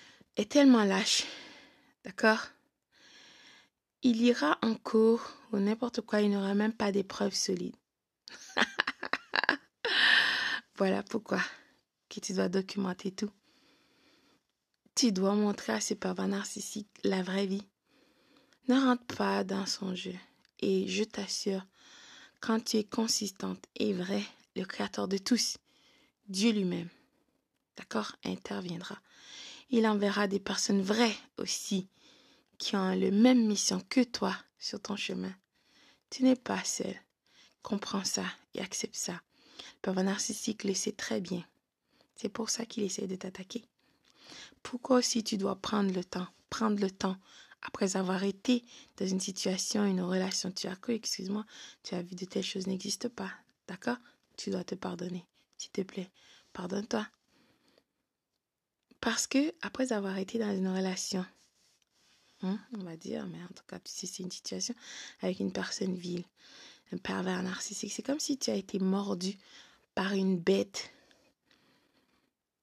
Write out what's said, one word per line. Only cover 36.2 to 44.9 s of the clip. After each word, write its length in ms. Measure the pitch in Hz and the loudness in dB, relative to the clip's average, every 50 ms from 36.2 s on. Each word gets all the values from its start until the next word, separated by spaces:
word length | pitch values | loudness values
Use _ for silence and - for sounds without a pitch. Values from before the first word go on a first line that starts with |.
| 254 | 4
n'es 140 | 262 254 247 | 6 6 4
pas 260 | - - 196 190 185 | 2 -2 -2 -2 0
seul. 320 | - - - 190 190 190 - - _ _ _ _ _ _ - - - _ _ - | -2 -4 -2 -4 -6 -6 -8 -14 _ _ _ _ _ _ -20 -20 -20 _ _ -6
Comprends 420 | - 208 196 - - - 196 190 | -4 -4 -4 -4 -4 -4 -4 -2
ça 200 | - - 196 190 185 - - - _ _ | -2 -2 -2 -4 -4 -6 -10 -16 _ _
et 80 | - | -8
accepte 340 | 190 185 - - - - - | -6 -6 -6 -6 -6 -6 -6
ça. 260 | - - - 175 170 - _ _ _ _ - - - | -6 -6 -6 -6 -8 -12 _ _ _ _ -20 -20 -18
Le 240 | - - - _ | -18 -18 -14 _
pervers 240 | - 196 190 190 190 | -4 -2 0 2 2
narcissique 580 | 196 196 202 - - 214 - - 220 214 - - | 2 2 0 -2 -4 -4 -4 -4 -6 -6 -4 -2
le 100 | 196 190 | -2 -2
sait 200 | 185 - 214 - | 0 -2 -4 -4
très 260 | - - - 226 214 | -4 -4 -2 -2 -2
bien. 240 | 180 - 190 175 170 - _ _ _ _ _ _ _ _ _ _ _ _ _ | -2 -2 -4 -6 -6 -10 _ _ _ _ _ _ _ _ _ _ _ _ _
C'est 140 | - - - | -8 -8 -6
pour 200 | - - 220 - | -4 -4 -4 -4
ça 160 | - - 233 | -4 -4 -4
qu'il 180 | 226 - 220 208 | -6 -4 -4 -4
essaie 240 | 190 - - 202 185 | -4 -4 -4 -6 -6
de 100 | 185 185 | -6 -6
t'attaquer. 480 | - 190 190 - 185 - - 240 - _ _ _ _ _ _ _ _ _ _ _ - - - - - - - _ | -8 -10 -10 -12 -14 -10 -10 -10 -10 _ _ _ _ _ _ _ _ _ _ _ -20 -20 -18 -18 -18 -20 -20 _
Pourquoi 380 | _ - - 240 - - | _ -12 -10 -10 2 4